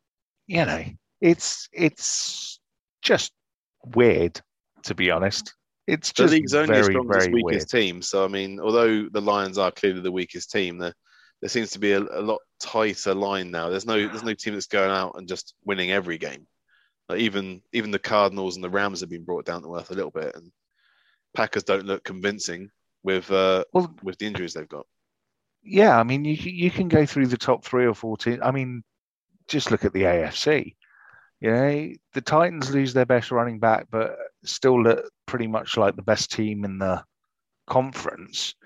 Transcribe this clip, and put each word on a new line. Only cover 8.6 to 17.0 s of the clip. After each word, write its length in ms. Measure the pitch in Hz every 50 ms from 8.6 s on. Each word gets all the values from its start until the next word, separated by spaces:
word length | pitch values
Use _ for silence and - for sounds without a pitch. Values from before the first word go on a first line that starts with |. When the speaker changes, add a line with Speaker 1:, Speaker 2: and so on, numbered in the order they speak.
| 87 110 113 120 117 113 110 107 107 -
Speaker 2:
the 120 | 101 104
Lions 360 | 101 104 101 101 98 95 92
are 140 | 101 95 90
clearly 300 | - - - 98 92 92
the 100 | 90 92
weakest 400 | 90 92 90 - - 87 - -
team, 260 | - 104 95 90 85
there, 160 | 90 87 85 - _ _ _ _ _ _ _ _ _
there 80 | - 95
seems 220 | - 120 110 -
to 80 | - 98
be 140 | 104 101 98
a, 60 | 98
a 200 | 104 - - 90
lot 180 | 104 110 107 - - _ _ _
tighter 540 | - - - 110 110 107 95 - - 101 95
line 340 | 98 101 98 98 95 90 87
now. 200 | 87 85 85 85
There's 160 | 92 95 107
no, 80 | 113 110 104 101
there's 160 | - 107 110 117
no 100 | 113 107
team 200 | - - 110 104
that's 140 | 98 -
going 240 | - 107 101 95 95
out 240 | 98 95 95 - -
and 100 | - 92
just 280 | 87 90 - - - - _ _
winning 260 | 104 98 92 90 90
every 260 | 95 101 90 87 82
game. 280 | 78 82 73 67 67 - _ _ _ _ _ _ _ _ _ _ _